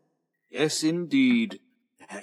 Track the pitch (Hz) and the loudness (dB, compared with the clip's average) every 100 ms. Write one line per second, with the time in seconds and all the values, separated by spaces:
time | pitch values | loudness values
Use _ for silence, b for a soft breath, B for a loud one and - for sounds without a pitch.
0 | _ _ _ _ _ 110 156 - 156 170 | _ _ _ _ _ -4 -2 0 -2 -2
1 | 165 139 131 120 110 - _ _ _ _ | 0 2 4 4 0 -6 _ _ _ _
2 | - 101 | -18 -18